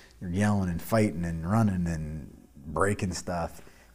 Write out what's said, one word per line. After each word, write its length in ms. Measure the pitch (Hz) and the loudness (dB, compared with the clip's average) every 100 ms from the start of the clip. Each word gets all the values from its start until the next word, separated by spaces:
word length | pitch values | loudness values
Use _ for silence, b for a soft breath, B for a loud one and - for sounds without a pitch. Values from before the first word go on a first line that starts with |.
| b b | b b
you're 80 | 92 | -4
yelling 400 | 87 104 104 92 | 2 2 4 0
and 100 | 85 | -2
fighting 460 | - 113 107 82 85 | 0 2 2 2 -4
and 240 | 82 82 | -4 0
running 380 | 107 110 92 85 | 4 4 2 0
and 500 | 82 78 78 60 - - - 71 | -2 -4 -8 -10 -18 -20 -16 -8
breaking 460 | 78 95 104 98 | 0 2 2 -2
stuff. 500 | 80 - 87 82 - b b b | -4 -4 -4 -4 -8 b b b